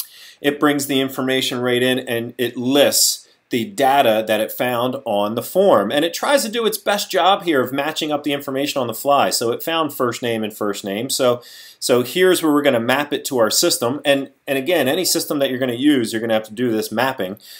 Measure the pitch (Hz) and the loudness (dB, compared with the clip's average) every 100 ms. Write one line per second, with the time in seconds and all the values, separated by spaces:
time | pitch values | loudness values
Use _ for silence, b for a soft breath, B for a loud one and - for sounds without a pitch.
0 | B B B B 143 143 147 143 127 135 | B B B B -2 2 2 2 0 0
1 | 135 135 131 131 131 123 123 123 127 127 | 0 -2 0 0 0 -2 0 2 2 0
2 | 127 117 120 - 120 127 123 139 117 - | -2 -4 -4 -4 -4 -2 0 4 4 4
3 | - - b b - 123 104 98 135 143 | 0 -2 b b -4 -4 -4 0 2 4
4 | 117 110 110 107 107 - 127 120 127 117 | 4 2 2 0 0 -2 -2 0 -2 -4
5 | 113 101 104 117 - 185 196 117 101 143 | -2 -2 0 -2 -2 2 4 4 4 0
6 | 170 - 226 285 220 233 220 220 - 202 | 0 -2 0 0 0 -2 -2 -2 -2 -2
7 | - 180 175 202 175 139 123 139 147 151 | -2 2 2 2 2 0 0 -2 -4 -4
8 | 156 147 147 143 139 131 143 139 117 110 | -4 -2 -2 -4 -4 -4 -2 -2 -4 -4
9 | 139 139 101 - 117 120 - 165 151 - | 2 2 2 0 -2 -2 -2 -2 -2 -2
10 | 123 117 120 113 104 - 104 98 101 101 | -2 -2 -4 -2 -4 -4 -4 -4 -4 -6
11 | 131 - 127 120 B B B B - 123 | -4 0 2 0 B B B B 2 2
12 | 123 180 185 170 160 147 143 120 117 135 | 2 2 4 4 2 2 2 2 2 0
13 | 147 135 - 127 107 - 175 - 120 143 | 0 -4 -2 0 2 2 0 0 -2 0
14 | 147 139 131 _ - 135 131 170 127 170 | 2 2 0 _ -4 -4 0 0 2 0
15 | 165 160 - 151 135 127 131 120 147 135 | 0 -2 -2 -2 0 0 -2 -2 -4 -4
16 | 107 110 113 110 110 107 127 110 104 107 | -4 -4 -2 -2 -2 -4 -2 -2 -2 -2
17 | 131 127 95 - B | -2 -2 -8 -8 B